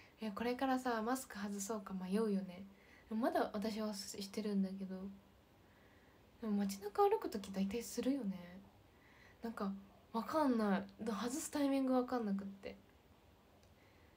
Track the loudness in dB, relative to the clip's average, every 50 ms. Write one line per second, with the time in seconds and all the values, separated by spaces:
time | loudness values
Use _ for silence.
0 | -20 -20 -12 -8 -6 -6 -4 0 0 0 2 2 2 2 2 2 2 2 2 2
1 | 2 2 0 0 -2 -8 -6 -6 -4 -4 -4 -4 -2 -4 -4 -4 -4 -6 -6 -6
2 | -2 0 2 2 2 4 2 0 0 -4 -8 -12 -14 -16 -18 -20 -20 -20 -20 -20
3 | -10 -6 -2 0 2 2 2 2 0 0 0 -2 -2 -2 -2 -2 -2 -2 -4 -4
4 | -8 -8 -8 -8 -8 -6 -6 -4 -2 0 2 2 2 2 0 -6 -6 -6 -6 -8
5 | -8 -10 -12 -14 -20 -20 -20 -20 -20 -20 -20 -20 -20 -20 -20 -20 -20 -20 -20 -20
6 | -20 -20 -20 -20 -20 -20 -16 -8 -4 0 2 2 2 0 -2 -4 -6 -4 4 6
7 | 6 6 6 4 2 -2 -4 -4 -6 -4 0 0 0 0 0 -2 -4 -4 -4 0
8 | 2 2 2 2 0 -2 -4 -4 -8 -12 -14 -16 -18 -20 -20 -20 -20 -20 -20 -20
9 | -20 -20 -20 -20 -20 -20 -16 -10 -8 -8 -4 -2 -2 -2 -2 -4 -8 -16 -20 -20
10 | -20 -6 -6 -4 -4 0 2 4 4 4 4 4 4 4 4 2 2 -2 -10 -6
11 | -4 -4 -2 -2 -2 -2 -2 -4 -4 -4 0 0 2 4 4 4 4 4 4 4
12 | 4 2 0 0 0 0 0 0 -2 -6 -10 -10 -10 -10 -10 -10 -16 -20 -20 -20
13 | -20 -20 -20 -20 -20 -20 -20 -20 -20 -20 -20 -20 -20 -20 -20 -20 -20 -20 -20 -20
14 | -20 -20 -20